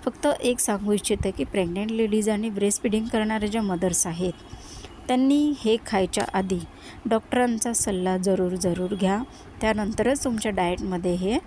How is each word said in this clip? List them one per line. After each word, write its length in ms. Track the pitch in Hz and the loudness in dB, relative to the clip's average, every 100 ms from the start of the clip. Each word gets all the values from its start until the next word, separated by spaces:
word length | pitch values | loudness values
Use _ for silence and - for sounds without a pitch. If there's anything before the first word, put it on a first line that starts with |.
फक्त 220 | - - 294 285 | -6 -2 0 2
एक 180 | 247 240 | 0 0
सांगू 340 | - 202 202 | 0 0 2
इच्छिते 380 | 208 - 202 196 | 0 2 0 0
की 140 | 190 | -2
प्रेग्नंट 460 | 262 208 175 175 214 | -2 0 0 0 -2
लेडीज 380 | 226 220 214 214 | 0 2 2 2
आणि 220 | 208 220 | 0 -2
ब्रेस्ट 320 | 196 202 202 | 0 0 0
फीडिंग 240 | 240 214 226 | 0 0 0
करणाऱ्या 420 | 226 214 220 208 | 0 0 0 -2
ज्या 140 | 220 | 0
मदर्स 440 | 208 175 185 175 180 | 0 0 0 0 -2
आहेत, 260 | 165 180 - - - - - - - - | 0 -4 -4 -12 -16 -16 -16 -16 -16 0
त्यांनी 440 | 254 269 285 294 285 | 2 4 4 4 2
हे 180 | 220 226 - | 2 2 2
खायच्या 380 | 202 185 208 - | 0 2 0 0
आधी 240 | 190 190 185 165 - - - 240 | -2 0 -2 -4 -14 -18 -10 0
डॉक्टरांचा 680 | 220 - 247 247 226 240 | 0 0 2 2 2 0
सल्ला 440 | 233 - 190 185 185 | 0 0 0 0 2
जरूर, 380 | 185 185 180 | 2 2 2
जरूर 400 | 180 180 170 180 | 0 0 0 -2
घ्या. 280 | 196 185 202 262 - - - | 0 0 0 -2 -12 -18 -4
त्यानंतरच 640 | 220 214 208 220 226 277 | 0 0 0 0 2 2
तुमच्या 280 | 269 220 220 | 0 -2 -2
डाएटमध्ये 640 | 196 175 180 196 185 175 | 0 0 0 -2 -2 0
हे 240 | 175 185 254 | 0 0 0